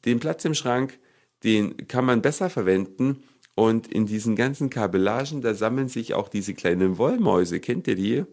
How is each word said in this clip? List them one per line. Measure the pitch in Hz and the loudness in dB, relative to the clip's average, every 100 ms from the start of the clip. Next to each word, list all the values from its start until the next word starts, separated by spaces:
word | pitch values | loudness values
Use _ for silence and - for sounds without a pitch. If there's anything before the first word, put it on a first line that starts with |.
den | - 120 | 0 0
Platz | 156 156 | 0 -2
im | 165 | -2
Schrank, | 151 127 123 135 - _ _ _ _ 113 | -2 0 0 -2 -6 _ _ _ _ 2
den | 107 104 - - | 2 2 -4 -6
kann | 127 | 0
man | 127 120 | 2 2
besser | 123 151 185 | 2 0 -4
verwenden. | 156 92 95 95 - 131 135 - _ _ - | -2 2 2 0 -2 -2 -2 -10 _ _ 0
Und | 110 113 113 | 2 2 -2
in | - 107 | -2 -2
diesen | 107 110 107 | -2 -2 0
ganzen | 123 139 139 | 0 0 -4
Kabellagen, | 131 104 95 98 113 143 151 | -2 0 2 0 0 -4 -4
da | 120 | -4
sammeln | 104 107 127 135 | -2 -2 0 -2
sich | 117 113 | -4 -4
auch | - 104 | -4 -2
diese | 104 98 | -4 -6
kleinen | 92 90 87 95 90 | -4 0 2 2 2
Wollmäuse. | 127 247 185 90 87 85 | 0 2 4 4 2 -2
Kennt | - 123 - | -4 -4 -2
ihr | 98 | -2
die? | 98 120 180 | 0 -2 -4